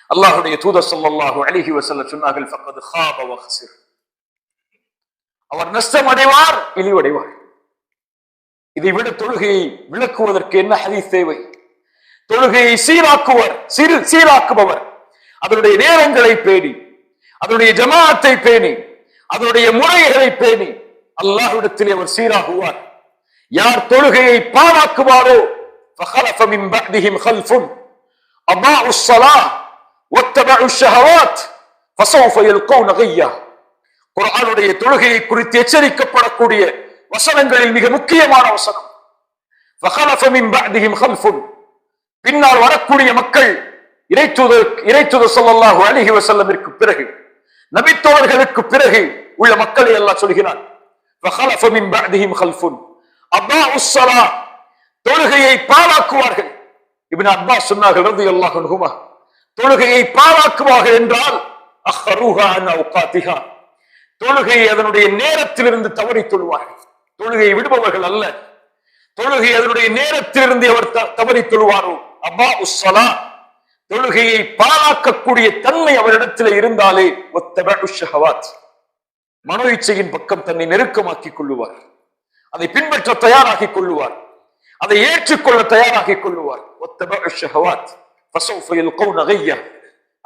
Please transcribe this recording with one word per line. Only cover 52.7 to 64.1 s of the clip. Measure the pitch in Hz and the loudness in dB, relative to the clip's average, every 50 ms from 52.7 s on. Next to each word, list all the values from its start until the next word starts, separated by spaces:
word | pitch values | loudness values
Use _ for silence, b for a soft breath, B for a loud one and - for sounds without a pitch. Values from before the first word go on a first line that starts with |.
| 131 - - - _ _ _ _ _ _ _ - - | -6 -8 -20 -20 _ _ _ _ _ _ _ -4 -4
أَضَاعُوا | - 196 - 294 320 294 262 277 | -4 -2 0 0 0 0 0 -2
الصَّلَاةَ. | 269 - - - 269 254 254 247 240 214 - - - - - - - _ _ _ _ _ _ _ _ - 240 | -2 -2 0 0 2 2 2 4 2 2 0 0 -8 -14 -18 -20 -20 _ _ _ _ _ _ _ _ -2 -2
தொழுகையை | 294 320 302 220 277 277 269 262 254 - - - | 0 0 0 2 2 2 4 2 2 0 2 2
பாழாக்குவார்கள். | 269 - 349 330 311 302 - - 269 269 254 - - 208 - - - - - _ _ _ _ _ _ _ _ - 165 | 4 4 6 4 4 2 0 0 0 -2 -2 -2 -2 -6 -8 -10 -12 -20 -20 _ _ _ _ _ _ _ _ -10 -6
இப்னு | 175 202 202 | -2 0 0
அப்பாஸ் | 185 180 180 190 247 208 - - 202 | 0 0 0 -2 -2 0 0 -2 -2
சொன்னார்கள் | 208 208 196 165 180 - | 2 2 2 4 4 2
ரலியல்லாஹு | 214 202 196 202 190 180 185 180 160 - | 0 0 0 0 0 0 0 -2 -2 -4
அன்ஹுமா, | 170 160 147 185 185 170 143 - - - - _ _ _ _ _ _ _ _ _ 220 | -6 -6 -6 -6 -4 -6 -6 -8 -10 -20 -20 _ _ _ _ _ _ _ _ _ -2
தொழுகையை | 247 269 269 - 247 240 247 247 247 247 - | 2 2 2 4 2 2 2 2 0 0 4
பாழாக்குவார்கள் | 262 294 320 320 311 302 - - - 277 277 247 240 240 240 226 | 4 6 6 6 4 2 0 0 0 2 2 4 4 4 4 4
என்றால், | 233 233 240 240 240 269 285 240 - - - - - _ _ _ _ - 190 | 2 2 0 -2 -2 -2 -4 -4 -6 -10 -14 -20 -20 _ _ _ _ -8 -8
أَخَّرُوهَا | - - - - 190 214 240 226 165 196 202 190 185 | -8 -6 -4 -4 -4 -2 0 -2 0 0 0 0 0
عَنْ | 190 185 | -2 -4
أَوْقَاتِهَا. | 180 165 165 151 - - 180 160 - - 180 170 175 160 135 - - - _ _ _ _ _ _ _ _ _ _ _ | -4 -4 -4 -4 -4 -4 -4 -4 -2 -4 -6 -4 -6 -8 -8 -10 -16 -20 _ _ _ _ _ _ _ _ _ _ _